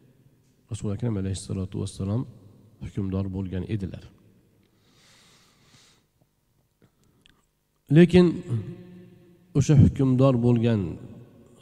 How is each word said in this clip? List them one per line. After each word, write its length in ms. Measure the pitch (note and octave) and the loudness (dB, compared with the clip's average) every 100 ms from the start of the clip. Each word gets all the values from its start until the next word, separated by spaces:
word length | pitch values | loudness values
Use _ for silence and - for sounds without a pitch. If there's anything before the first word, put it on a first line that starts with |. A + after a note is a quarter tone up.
| _ _ _ _ _ _ - | _ _ _ _ _ _ -16
Rasul 200 | A2+ G#2 | -10 -8
Akram 260 | G2 A#2+ G2+ | -6 -4 -4
alayhissalotu 580 | F#2+ F#2 - G2 F#2 G#2+ | -4 -6 -8 -8 -8 -8
vassalom 420 | G2+ - G2 A2+ - - - - _ _ | -8 -8 -6 -4 -6 -14 -20 -20 _ _
hukmdor 440 | - - F#2+ F#2+ G2 | -12 -8 -6 -6 -6
bo'lgan 380 | F#2+ F#2 F#2 - | -8 -8 -8 -6
edilar. 360 | G#2+ F2+ - - _ _ _ _ _ _ _ _ _ _ _ _ _ _ _ _ _ _ _ _ _ _ _ _ _ _ _ _ _ _ _ _ _ _ _ _ _ - | -6 -8 -12 -18 _ _ _ _ _ _ _ _ _ _ _ _ _ _ _ _ _ _ _ _ _ _ _ _ _ _ _ _ _ _ _ _ _ _ _ _ _ 2
Lekin 360 | D3 F3 F3+ F3 E3 - A#2+ - - - - - - - _ _ C#3+ | 4 6 6 4 0 -6 -8 -8 -16 -20 -20 -20 -20 -20 _ _ -2
o'sha 200 | C3 C#3+ | 4 6
hukmdor 600 | - - C3+ B2+ C3+ B2 | 6 4 0 4 4 4
bo'lgan 440 | A#2+ A#2+ A#2 A2 E2 - - - - - - _ | 2 2 2 0 -2 -8 -16 -20 -20 -20 -20 _